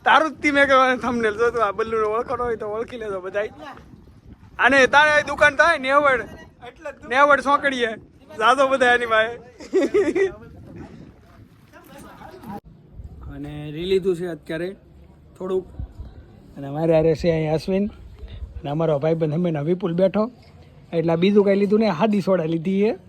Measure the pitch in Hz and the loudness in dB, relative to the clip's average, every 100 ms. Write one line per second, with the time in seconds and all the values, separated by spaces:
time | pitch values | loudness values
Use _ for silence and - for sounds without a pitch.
0 | - 262 311 - 294 285 277 269 262 254 | 6 4 4 0 0 4 4 4 4 0
1 | 240 240 220 208 233 233 214 196 220 226 | -2 -2 -2 0 -2 0 -2 -2 -4 -2
2 | 214 220 247 254 240 220 214 214 240 247 | -2 -2 -4 -6 -4 -6 -6 -8 -8 -10
3 | 220 190 185 190 214 - 302 247 - - | -10 -10 -6 -6 -6 -10 -18 -18 -20 -20
4 | - - - - - - 220 277 254 277 | -20 -20 -20 -20 -20 0 2 4 4 4
5 | 302 302 285 285 294 277 320 320 262 277 | 4 2 -2 2 2 4 2 2 2 2
6 | 294 247 202 - - _ 240 - 311 - | 2 0 -4 -16 -20 _ -20 -16 -18 -16
7 | 208 247 294 277 254 285 277 262 226 214 | -4 2 4 4 2 0 0 -2 -4 -6
8 | - _ _ 214 220 262 269 262 247 240 | -16 _ _ 0 2 4 2 2 2 2
9 | 240 220 220 240 - - - 392 285 415 | 2 0 0 -4 -18 -20 -4 -2 0 0
10 | 370 339 381 - - - - - - - | 0 0 -2 -4 -20 -20 -20 -18 -18 -20
11 | - - _ - - - - 320 349 277 | -20 -20 _ -20 -20 -20 -20 -20 -20 -20
12 | - - 214 370 233 202 - - - - | -20 -20 -20 -18 -14 -14 -14 -20 -20 -18
13 | - - - 143 147 147 151 151 185 190 | -18 -16 -14 -12 -12 -10 -10 -8 0 0
14 | 185 170 180 160 - 160 180 202 - - | 0 -2 -6 -10 -10 -8 -8 -10 -20 -20
15 | - - - - 185 185 180 - - - | -20 -20 -20 -12 -4 -4 -4 -12 -14 -12
16 | - - - - - - 139 143 165 160 | -18 -18 -20 -20 -20 -14 -8 -2 2 4
17 | 160 156 180 160 156 151 - 190 208 - | 4 2 0 0 0 -2 -2 -2 -2 -8
18 | - - - - - - 139 151 160 143 | -20 -20 -16 -14 -14 -12 -8 -2 0 0
19 | 160 165 160 147 175 156 147 180 185 170 | 0 0 0 0 -2 -2 -2 -2 -2 0
20 | 190 196 220 - - - - - - 170 | 2 2 -2 -6 -20 -20 -20 -20 -6 -2
21 | 165 165 190 208 202 196 202 214 220 160 | 0 2 4 4 4 2 2 2 2 2
22 | 220 208 190 185 160 165 160 190 208 370 | 0 2 2 0 0 -2 -2 0 0 -2